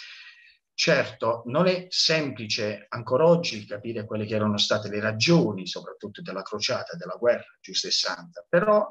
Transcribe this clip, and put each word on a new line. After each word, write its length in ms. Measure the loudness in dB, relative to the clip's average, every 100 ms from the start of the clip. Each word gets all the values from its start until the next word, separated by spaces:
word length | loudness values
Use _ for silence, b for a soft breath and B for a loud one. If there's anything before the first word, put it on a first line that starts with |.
| B B B B B B _ -2
Certo, 680 | 2 4 2 -2 -2 -2 -2
non 220 | 2 2
è 180 | 2 -2
semplice 960 | 0 2 2 -2 -6 -6 -2 -2 -4 -8
ancora 400 | -8 0 4 6
oggi 360 | 6 2 -6
capire 400 | -10 -10 -8 -8
quelle 220 | -6 -6 -2
che 80 |
erano 240 | 0 2 2
state 300 | 2 0 -2
le 100 | -4
ragioni, 680 | -2 0 4 6 4 -2 -8
soprattutto 520 | -10 -12 -14 -14 -12
della 220 | -10 -10
crociata, 540 | -8 -6 -2 -4 -6 -10
della 180 | -10
guerra 320 | -2 2 0 -2 _
giustsessanta, 840 | -10 -6 -2 -2 -2 -6 -10 -18 0
però 360 | 2 4 4 2